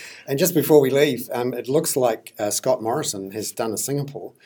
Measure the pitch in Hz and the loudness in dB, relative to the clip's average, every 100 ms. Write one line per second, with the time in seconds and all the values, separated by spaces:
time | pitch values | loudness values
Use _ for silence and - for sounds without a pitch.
0 | - - - 139 180 165 147 151 135 139 | -18 -18 -6 0 2 2 6 6 8 4
1 | 151 120 - 120 123 120 120 147 165 139 | 2 0 -4 -4 -4 -4 0 0 0 2
2 | 123 113 - - 104 - 131 123 110 143 | 2 0 -8 -6 -4 -2 0 0 0 -2
3 | 147 98 98 107 101 - 113 101 - 143 | -4 -6 -8 -8 -8 -6 -4 -4 -4 -4
4 | 139 87 95 _ | -4 -10 -14 _